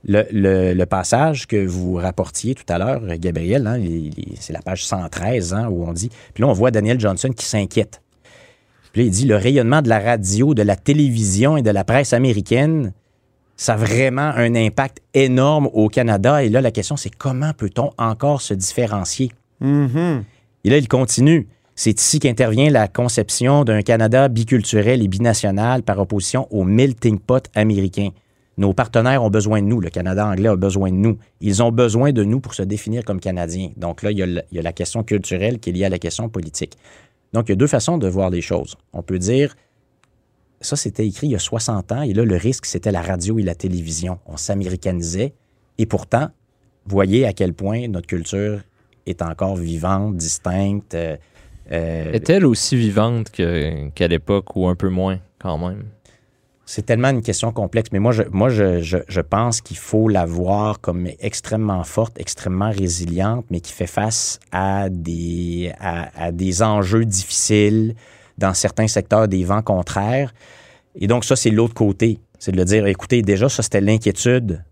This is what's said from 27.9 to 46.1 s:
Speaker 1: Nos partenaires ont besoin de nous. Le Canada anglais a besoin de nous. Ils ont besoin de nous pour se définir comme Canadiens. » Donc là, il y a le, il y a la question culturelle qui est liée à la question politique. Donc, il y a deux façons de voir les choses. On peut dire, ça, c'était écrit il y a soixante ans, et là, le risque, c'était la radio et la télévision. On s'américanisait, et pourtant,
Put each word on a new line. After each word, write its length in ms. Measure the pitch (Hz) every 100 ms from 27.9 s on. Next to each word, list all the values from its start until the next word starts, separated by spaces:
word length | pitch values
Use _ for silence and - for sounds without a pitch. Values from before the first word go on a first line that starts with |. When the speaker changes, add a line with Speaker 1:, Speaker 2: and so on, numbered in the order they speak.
| 95 101 - _ _ _ -
Speaker 1:
Nos 160 | 98
partenaires 500 | 95 117 117 123 135
ont 60 | 110
besoin 300 | 107 104 107
de 60 | 101
nous. 140 | 117
Le 100 | 85
Canada 340 | 92 90 95
anglais 260 | 104 95 110
a 60 | 95
besoin 360 | 98 98 95
de 40 | 92
nous. 220 | 110 110 _ _
Ils 240 | 104 98
ont 80 | 117
besoin 400 | 117 120 113 143
de 100 | 123
nous 160 | 101 127
pour 160 | 131
se 80 | -
définir 420 | 95 104 - 117
comme 140 | 113 95
Canadiens. » 520 | 95 90 85 90 92 -
Donc 280 | 85 82
là, 80 | 107
il 60 | 104
y 40 |
a 40 | 92
le, 160 | 87 -
il 40 | 87
y 40 |
a 20 |
la 100 | 82
question 300 | 85 87 113
culturelle 560 | 113 104 - 90 107 120
qui 120 | -
est 20 |
liée 140 | 90 95
à 20 |
la 100 | 90
question 300 | 85 - 113
politique. 460 | 95 80 - - - - - _ _ _
Donc, 160 | 110 110
il 20 |
y 40 |
a 20 | 98
deux 100 | 143
façons 320 | 131 131 170
de 80 | 95
voir 240 | 95 92
les 100 | 90
choses. 360 | - 85 73 - _
On 100 | 85
peut 160 | 85 92
dire, 380 | 92 131 143 - _ _ _ _ _ _ _ _ _ _
ça, 160 | - 147
c'était 280 | - -
écrit 220 | 110 98 147
il 40 |
y 20 |
a 60 | 107
soixante 500 | - 113 - 107 -
ans, 120 | 120
et 120 | 147
là, 100 | 98
le 120 | 117 90
risque, 280 | 107 135
c'était 280 | - - 107
la 100 | 90
radio 380 | 85 92 92 113
et 20 |
la 140 | 95 82
télévision. 640 | 95 90 82 80 90 90 -
On 100 | 78
s'américanisait, 1000 | - 98 90 90 98 90 82 90 135 _ _ _ _ -
et 60 |
pourtant, 440 | 110 - -